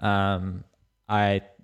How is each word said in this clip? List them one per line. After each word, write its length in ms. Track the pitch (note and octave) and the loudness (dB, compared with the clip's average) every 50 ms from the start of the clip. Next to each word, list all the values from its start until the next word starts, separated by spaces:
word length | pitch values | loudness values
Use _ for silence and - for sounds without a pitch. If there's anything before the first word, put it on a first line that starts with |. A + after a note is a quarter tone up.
Um, 640 | - G#2 G2+ G2 G2 G2 G2 F#2 F#2 F#2 F#2 F#2+ - - _ _ _ _ _ _ _ - | -2 0 2 2 2 0 0 -2 -4 -6 -8 -10 -14 -18 _ _ _ _ _ _ _ -2
I 320 | G#2+ G#2 G#2 G2+ G2+ G2 - - _ - | 0 2 2 2 2 0 -2 -8 _ -20